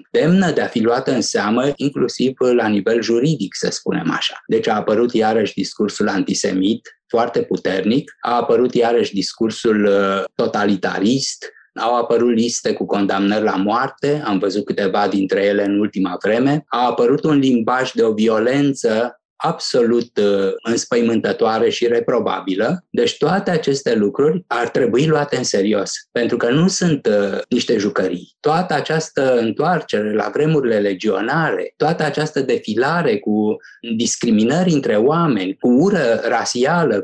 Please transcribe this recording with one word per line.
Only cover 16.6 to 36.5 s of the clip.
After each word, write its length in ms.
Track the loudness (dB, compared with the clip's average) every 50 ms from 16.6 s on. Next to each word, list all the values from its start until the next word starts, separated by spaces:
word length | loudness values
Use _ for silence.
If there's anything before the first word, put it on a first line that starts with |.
| -2 -4
a 180 | -4 -2 0
apărut 380 | 0 2 2 2 2 2 2 2
un 140 | 2 2 4
limbaj 540 | 4 4 2 2 2 0 0 0 -2 -2
de 120 | 0 0 2
o 100 | 2 2
violență 1040 | 2 2 2 2 2 2 2 2 2 2 0 0 0 0 0 0 0 0 -2 -4 _ _ _ _ -6
absolut, 800 | -4 -4 -4 -4 -4 -2 0 2 2 2 2 0 0 -2 -2 0
uh, 340 | 2 2 2 2 0 -2 -4 -4 -4
înspăimântătoare 1040 | -2 -2 -2 -2 -2 0 0 2 2 0 0 0 -2 -2 0 0 0 0 2 0 0
și 180 | 0 0 0 0
reprobabilă. 1000 | 0 0 0 0 -2 -2 -2 -2 -4 -4 -4 -4 -4 -2 -2 -2 -2 -4 -8 _
Deci 280 | -4 -2 -2 -2 -2 -2
toate 340 | -2 0 0 0 0 0
aceste 440 | -2 -2 0 0 -2 -2 0 0 0
lucruri 480 | 2 2 0 0 2 2 2 0 0 -4 -4
ar 220 | -4 -4 -2 -2
trebui 360 | 0 0 0 2 2 2 2 2
luate 300 | 2 0 0 -2 -4 -4
în 60 | -4
serios, 480 | -2 0 0 0 2 0 0 -2 -4 -8 -12 -12 _
pentru 260 | -4 -4 -2 -2 -2 0
că 120 | 0 2
nu 180 | 2 2 2 2
sunt, 400 | 2 0 0 0 0 0 0 2
uh, 320 | 2 2 2 0 -2 -4 -4 -2
niște 280 | -2 -2 0 0 0 0
jucării. 580 | 0 0 -2 -2 -2 -2 -4 -6 -10 -14 _ _
Toată 340 | -2 0 0 0 0 -2 -2
această 640 | -4 -2 -2 -2 -4 -4 -4 -2 0 2 2 2 2
întoarcere 760 | 2 0 0 0 0 0 0 0 -2 -4 -4 -2 -2 -2 -2
la 160 | -2 -2 -2 0
vremurile 460 | 0 2 2 2 2 2 2 2 2
legionare, 960 | 2 0 -2 -2 -2 -2 0 0 0 -2 -2 0 0 0 -2 -2 -4 -6 -6 -2
toată 260 | -2 0 0 0 -2
această 380 | -4 -2 -2 -4 -4 -2 -2
defilare 760 | -2 0 -2 -2 -2 -4 -2 -2 0 0 0 0 0 0 0 0
cu 380 | 0 -2 0 0 0 0 -2 -4 -6 -18 -20 _ -10 -6 -4
discriminări 800 | -2 -2 -4 -4 -2 0 2 2 4 4 2 2 2 2 2 2
între 220 | 0 0 0 2
oameni, 600 | 2 2 2 2 2 2 2 0 0 -2 -4 -4 -2
cu 100 | 0 2
ură 520 | 4 4 4 4 2 2 2 2 0 0 0 0
rasială, 760 | 0 -2 -2 -2